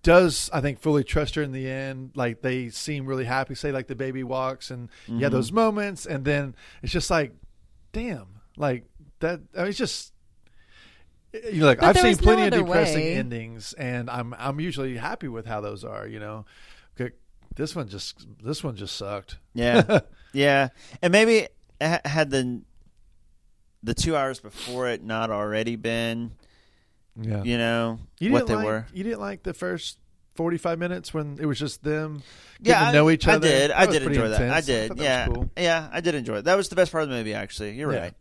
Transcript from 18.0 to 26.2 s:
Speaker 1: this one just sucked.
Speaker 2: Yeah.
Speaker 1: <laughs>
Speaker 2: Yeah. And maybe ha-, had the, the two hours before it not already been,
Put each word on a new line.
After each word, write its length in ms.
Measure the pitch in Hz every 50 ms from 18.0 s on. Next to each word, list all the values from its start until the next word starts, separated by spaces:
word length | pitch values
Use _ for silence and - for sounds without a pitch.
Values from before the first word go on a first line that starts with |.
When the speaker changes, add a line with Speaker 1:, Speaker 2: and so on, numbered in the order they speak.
| - - - _ - 113 107 _
Speaker 1:
this 200 | 107 117 151 - -
one 100 | 147 117
just 200 | 98 101 - -
sucked. 420 | - 104 98 104 98 95 - - - _ _ _
Speaker 2:
Yeah. 460 | 120 120 120 120 - - - 220 180 -
Speaker 1:
<laughs> 60 | - - - - _ -
Speaker 2:
Yeah. 340 | 135 139 143 139 139 135 127 _ - - - - -
And 100 | - 175
maybe 340 | 180 208 220 226 226 220 - - _ - _ _ _ _
ha-, 220 | 147 160 170 - -
had 240 | 139 143 160 156 139
the, 320 | 135 135 127 123 123 110 - _ _ - - - _ _ _ _ _ _ _ _ _ _ _ _ _ _ _ _ _ _
the 100 | - 113 117
two 220 | - - 160 160
hours 240 | 147 135 135 127 -
before 480 | - 107 - - - 123 123 127 127 123
it 160 | 117 - -
not 260 | 110 110 110 113 110
already 460 | 107 104 104 107 107 107 113 117 117
been, 560 | 110 107 117 117 117 117 117 113 117